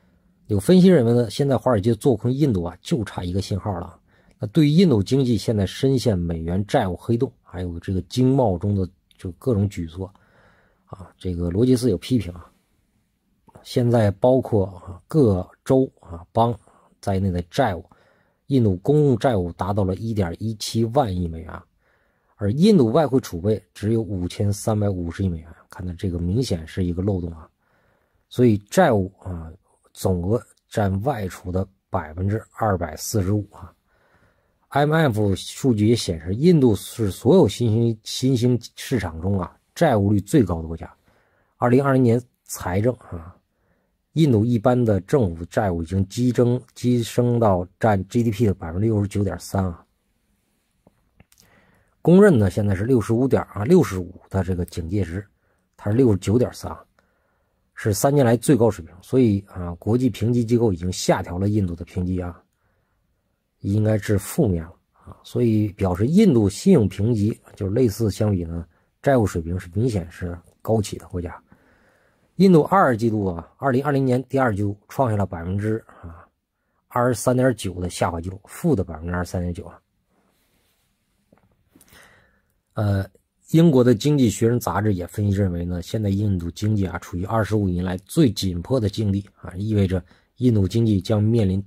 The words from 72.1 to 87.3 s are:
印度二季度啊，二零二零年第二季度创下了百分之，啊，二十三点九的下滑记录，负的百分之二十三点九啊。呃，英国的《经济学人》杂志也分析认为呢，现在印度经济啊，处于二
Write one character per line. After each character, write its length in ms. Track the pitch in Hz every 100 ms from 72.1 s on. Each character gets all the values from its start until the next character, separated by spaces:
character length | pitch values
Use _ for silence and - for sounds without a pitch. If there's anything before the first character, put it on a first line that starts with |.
| _ _ -
印 140 | 190
度 120 | 165
二 340 | - 190 160 113
季 140 | 113
度 160 | 107 98
啊， 260 | 85 - _
二 120 | 135
零 140 | 127
二 80 | 143
零 120 | 139
年 160 | 135 123
第 140 | 131 135
二 180 | 127 98
季 60 |
度 140 | 104 101 _
创 220 | - 131
下 60 | 104
了 100 | 98
百 180 | 85
分 120 | 87 98
之， 200 | 107 110 - -
啊， 260 | 87 82 - _ _ _ _ _ _
二 200 | 123 123
十 60 |
三 220 | 117 131 127
点 180 | 131
九 240 | 120 95 90
的 120 | 90
下 200 | - 98
滑 100 | 85
记 100 | 87
录， 100 | 92
负 300 | - - 175
的 80 | 117
百 140 | 85 78
分 80 | 85
之 60 |
二 100 | 90
十 80 | 90
三 100 | 92
点 100 | 87
九 140 | 87 85
啊。 120 | - _ _ _ _ _ _ _ _ _ _ _ _ _ _ _ _ _ _ _ _ _ - - _ _ _ _ _ _
呃， 340 | - 104 98 98 _ _ _ _
英 200 | 160 170
国 140 | 131
的 100 | 123
《经 220 | 110 147 147
济 140 | 120
学 180 | 98 113
人》 100 | 120
杂 220 | - 87
志 140 | 107
也 120 | 92 82
分 240 | - 104
析 60 | 98
认 160 | 98
为 100 | 85
呢， 200 | 87 87
现 200 | - 113
在 60 | 104
印 300 | 98 107 92
度 120 | 85
经 240 | - 107
济 120 | 107 95
啊， 120 | 87
处 180 | - 90
于 60 |
二 200 | 90